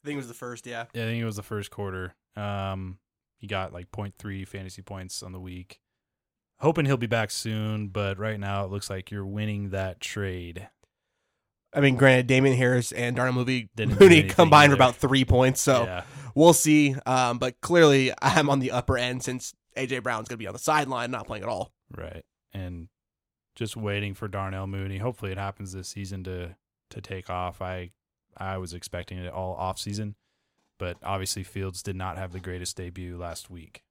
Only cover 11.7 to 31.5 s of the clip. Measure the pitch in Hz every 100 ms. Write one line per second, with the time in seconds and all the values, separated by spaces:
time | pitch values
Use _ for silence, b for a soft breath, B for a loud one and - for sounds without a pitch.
11.7 | - 139 127 135 127 123 131 135 127 123
12.7 | 127 117 - 120 127 127 123 123 127 110
13.7 | - 110 196 196 165 95 - 156 151 147
14.7 | 135 127 - 135 135 127 127 131 131 -
15.7 | 127 117 90 - 143 139 131 165 170 156
16.7 | 151 147 135 - 127 127 120 127 - -
17.7 | 175 160 139 131 - 135 170 147 139 127
18.7 | 120 - 127 123 127 123 127 - - _
19.7 | - 135 127 120 117 107 117 101 104 -
20.7 | 151 135 127 120 123 - 107 101 104 -
21.7 | _ _ - 82 85 - _ _ 101 92
22.7 | 87 82 _ _ _ _ _ _ - 113
23.7 | - 104 101 104 98 107 98 98 95 98
24.7 | 98 98 95 113 120 104 95 98 98 98
25.7 | 95 90 - 95 98 92 90 90 90 _
26.7 | _ _ - 104 95 - 90 90 87 92
27.7 | 92 90 _ _ _ _ - 95 95 92
28.7 | 87 - 90 85 92 90 - 92 92 92
29.7 | 95 - 104 107 104 _ _ _ _ _
30.7 | _ 90 85 - 98 95 - 92